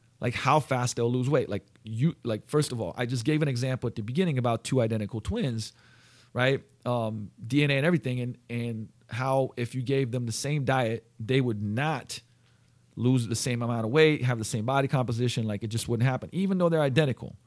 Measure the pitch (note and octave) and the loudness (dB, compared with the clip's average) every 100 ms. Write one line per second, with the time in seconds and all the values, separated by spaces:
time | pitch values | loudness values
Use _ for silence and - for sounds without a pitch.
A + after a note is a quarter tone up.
0 | _ _ A#2+ A#2+ C3 D3+ - B2+ B2 - | _ _ -4 -2 2 2 2 0 0 0
1 | A#2 B2 B2+ C#3+ G#2+ G2 - _ A2 A2 | 0 2 2 2 0 -4 -6 _ -10 -2
2 | D#3 - A#2+ A2 - D3+ D3 B2 F#2+ - | 0 0 -4 -6 -2 0 0 -2 -6 -4
3 | B2 B2+ A2+ D#3 D3+ B2 C3 B2+ B2 - | -4 -2 0 0 0 0 -2 -2 -4 -6
4 | G#2+ C3 F#3 C3+ A#2+ A#2 - C3 A2+ A2 | -4 -2 0 0 0 -2 0 2 2 0
5 | G2+ A2+ - G#3 E3 A2+ G#2 - _ - | -4 -6 -4 -4 -2 -4 -8 -12 _ -20
6 | - - _ - B2+ C3+ - _ B2+ A#2+ | -20 -20 _ -2 0 0 -4 _ -2 -2
7 | A2+ A2 G#2 - A2+ C#3 C#3+ C#3 D3+ F3 | -2 -4 -8 -12 -4 0 2 2 2 2
8 | B2+ B2 B2 B2 - A#2+ A#2 A2+ A2 _ | 0 -4 -4 -8 -8 -6 -4 -6 -10 _
9 | - A2+ C3 C3+ C3 - A#2+ B2+ B2+ C3+ | -10 -4 0 2 0 -2 -4 -4 0 0
10 | C3+ B2 A#2+ A2 C#3+ D3+ C3 C3 A#2 A2+ | 2 0 -2 -4 -2 0 2 2 2 -2
11 | - - A2 C3 B2 G#2+ G#2 G#2+ D3 C#3+ | -6 -8 2 2 4 0 -2 -2 -2 -2
12 | - - - _ _ _ _ _ _ - | -6 -14 -16 _ _ _ _ _ _ -2
13 | A#2 C3 A#2 A2+ - A#2+ A#2+ A#2+ A2 C#3+ | 2 2 2 -2 -2 -2 -2 -2 2 6
14 | D#3 D3+ B2+ A#2+ A2 A#2+ A2 C#3 C3+ C3+ | 6 6 0 -2 -2 -2 0 2 2 2
15 | B2 A#2 B2 A#2+ A2 G2+ A2 A2+ - A#2 | 0 0 0 0 -2 -4 -4 -4 -2 2
16 | B2+ B2+ - - F#3+ F#3+ F3 E3 C#3+ B2 | 2 0 -4 -2 0 2 4 4 4 4
17 | D3+ A#2+ - - | 2 0 -8 -14